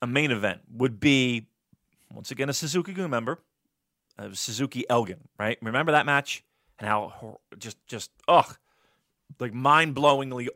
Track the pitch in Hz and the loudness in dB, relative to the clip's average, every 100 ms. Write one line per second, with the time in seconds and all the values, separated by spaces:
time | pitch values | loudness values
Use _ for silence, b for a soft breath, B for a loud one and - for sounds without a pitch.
0 | 120 135 151 110 101 90 _ 113 131 104 | -2 0 0 0 0 -4 _ -2 -2 2
1 | 147 135 127 117 - _ _ _ _ _ | 4 4 2 -2 -6 _ _ _ _ _
2 | _ - - 127 139 135 151 175 175 190 | _ -18 -12 -6 -4 -4 -4 -4 -4 -6
3 | 175 120 117 165 _ _ _ _ _ _ | -4 -4 -4 -8 _ _ _ _ _ _
4 | _ - 101 95 - 110 139 123 - 120 | _ -16 -14 -10 -8 -4 -4 -4 0 0
5 | 98 92 - - 107 - 113 127 160 151 | 0 -6 -14 -6 -4 -4 -2 0 4 2
6 | 147 143 - - _ _ _ - 107 107 | 4 0 0 -10 _ _ _ -8 -2 -2
7 | 95 - 110 - - 104 113 - - 110 | -4 -12 -18 -18 -20 -18 -16 -16 -14 -14
8 | - _ - 170 - - _ _ _ _ | -14 _ 4 6 6 -2 _ _ _ _
9 | _ _ - - 123 123 139 151 160 135 | _ _ -20 -10 -10 0 4 6 4 4
10 | 147 139 135 127 120 | 4 4 0 -6 -4